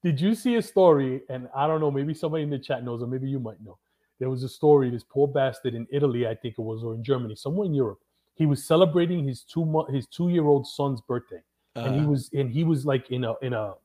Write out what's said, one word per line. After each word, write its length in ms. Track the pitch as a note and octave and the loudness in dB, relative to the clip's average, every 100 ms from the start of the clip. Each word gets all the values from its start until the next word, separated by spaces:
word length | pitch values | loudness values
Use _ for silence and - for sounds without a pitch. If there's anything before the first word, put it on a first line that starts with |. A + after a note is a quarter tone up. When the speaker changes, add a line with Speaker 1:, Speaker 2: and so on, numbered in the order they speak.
Speaker 1:
did 160 | F3 C3+ | 0 2
you 140 | F#3 | 0
see 220 | A3+ B3+ A#3 | 0 0 0
a 60 | |
story? 600 | A3 G3+ F#3 D3 C3 C3+ - | 2 6 8 6 4 -4 -8
And 180 | B2+ B2 C3+ | -10 -8 -2
I 120 | D3+ | 0
don't 140 | D#3+ | 2
know, 100 | D3+ | 0
maybe 220 | C#3 D3 | 0 -4
somebody 300 | D3+ D#3+ D#3+ | -4 -4 -2
in 60 | D3 | -4
the 100 | C#3 | -6
chat 240 | - B2+ | -4 -6
knows, 200 | B2 A#2 | -4 -6
or 40 | A#2+ | -6
maybe 220 | B2+ C3+ | -6 -4
you 100 | C3+ | -4
might 220 | A2+ G#2+ | -6 -12
know. 160 | G#2+ - _ _ _ _ | -20 -20 _ _ _ _
There 100 | C3 | -6
was 140 | C3 | -4
a 60 | C3 | -8
story, 400 | - D3+ D3 B2+ | 2 6 6 6
this 140 | A#2+ | -4
poor 240 | - C#3 C#3+ | -6 0 0
bastard 480 | C#3 C3+ - B2+ A#2 | 2 0 -2 -6 -6
in 120 | A#2 | -6
Italy, 360 | C#3+ C#3 A#2+ A#2 | 0 0 0 -2
I 80 | A2+ | -4
think 200 | A#2+ G#2+ | -10 -8
it 40 | |
was, 220 | A2+ A2+ | -8 -8
or 100 | A2+ A2+ | -8 -8
in 80 | |
Germany, 320 | A2+ C3 A#2 G#2+ | -2 -2 -2 -8
somewhere 300 | C#3 F3 G3 | -6 -4 -2
in 60 | |
Europe. 260 | D3 A#2 - _ _ _ - | 0 -2 -4 _ _ _ -2
He 100 | D#3 | 0
was 200 | C#3 - | 0 2
celebrating 600 | E3 F3+ E3+ E3+ F3 C#3 | 4 6 4 2 0 -2
his 160 | A#2+ | -6
two 220 | - E3 D#3+ | -8 -4 0
mo-, 200 | D#3 - | 0 0
his 220 | C3+ A2+ | -4 -6
two-year-old 600 | - F3 F3 D3 C#3+ B2 | -4 0 2 4 4 2
son's 340 | - C#3 B2+ | -4 -4 -4
birthday. 400 | - B2 - F2+ _ _ _ A#2+ | -6 -8 -8 -20 _ _ _ -8
And 180 | A#2+ C3+ | -2 0
he 40 | |
Speaker 2:
Uh-huh. 80 | D3+ | 2
Speaker 1:
was, 200 | C#3 - | 0 0
and 160 | C#3 C3 | -4 -2
he 120 | C3 | 0
was, 220 | E3 D3 C#3+ | 0 0 0
like, 260 | C3+ - | -2 -2
in 120 | B2 | -4
a, 120 | A#2 A2+ | -4 -4
in 120 | B2+ | -4
a 200 | A#2 G#2+ F#2+ | -4 -6 -10